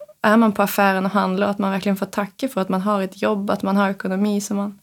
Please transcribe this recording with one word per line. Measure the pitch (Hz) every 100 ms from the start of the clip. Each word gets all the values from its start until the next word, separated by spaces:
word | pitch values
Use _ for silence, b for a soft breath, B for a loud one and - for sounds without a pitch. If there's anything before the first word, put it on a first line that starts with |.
| - -
är | 214 220
man | 226
på | 202
affären | 202 - 196 190 190
och |
handlar, | 196 190 185 202
att | 202
man | 196
verkligen | 190 202 196
får | 196
tacka | - 196 - 269
för | 190
att | 190
man | 190
har | 202 202
ett | 190 190
jobb, | 214 208 202
att | 202
man | 196 196
har | 196
ekonomi | 196 190 190 208 202
så | 202
man | 202 202 202